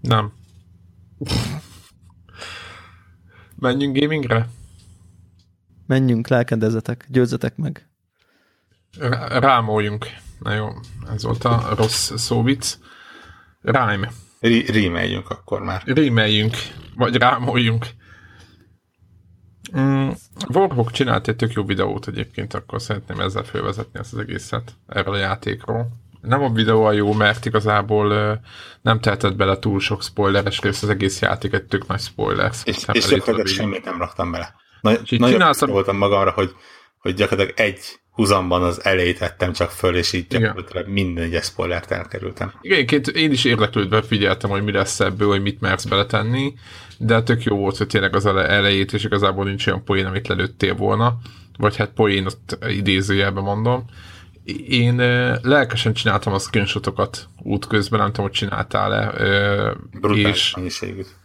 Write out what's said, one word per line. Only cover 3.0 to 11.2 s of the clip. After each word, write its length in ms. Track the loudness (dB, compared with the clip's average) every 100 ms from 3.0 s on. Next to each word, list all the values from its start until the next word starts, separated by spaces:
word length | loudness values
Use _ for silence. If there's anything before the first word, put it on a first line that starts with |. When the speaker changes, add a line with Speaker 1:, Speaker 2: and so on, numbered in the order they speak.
| _ _ _ -20 -20 -4
Speaker 1:
Menjünk 420 | -2 0 0 2
gamingre? 480 | 0 0 0 0 0 -8 -20 -20 -20 -20 -20 _ _ _ _ _ _ _ 0
Speaker 2:
Menjünk, 400 | 2 4 2 2
lelkedezzetek, 760 | 0 2 0 0 0 -4 -8 -2
győzzetek 460 | 2 2 0 -4 -4
meg. 320 | -8 -8 _ _ _ _ _ _ _ _ _ _ _ -8
Speaker 1:
Rá-, 400 | -4 -4 -2 2
rámoljunk. 680 | 4 4 2 0 0 -4 -10 -14 -20 -10
Na 140 | -4
jó, 140 | -4 -4 -10 -16 -16 -8
ez 100 | -6